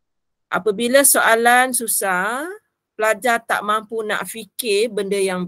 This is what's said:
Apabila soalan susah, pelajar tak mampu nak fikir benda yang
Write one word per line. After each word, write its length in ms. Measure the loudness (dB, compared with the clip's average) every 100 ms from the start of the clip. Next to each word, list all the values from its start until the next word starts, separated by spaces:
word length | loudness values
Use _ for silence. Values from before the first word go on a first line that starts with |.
| _ _ _ _ -6
Apabila 560 | -4 -2 -2 2 4
soalan 720 | 4 4 4 4 4 4 2 -2
susah, 720 | -4 -2 -2 0 -2 -4 -8 -12 _ _ _
pelajar 500 | -2 -2 0 0 0
tak 240 | 0 -4 0
mampu 400 | -2 -4 -8 -4
nak 240 | -4 -6
fikir 640 | -12 -14 -8 -2 0 0
benda 240 | -2 -2 -2
yang 240 | -2 -2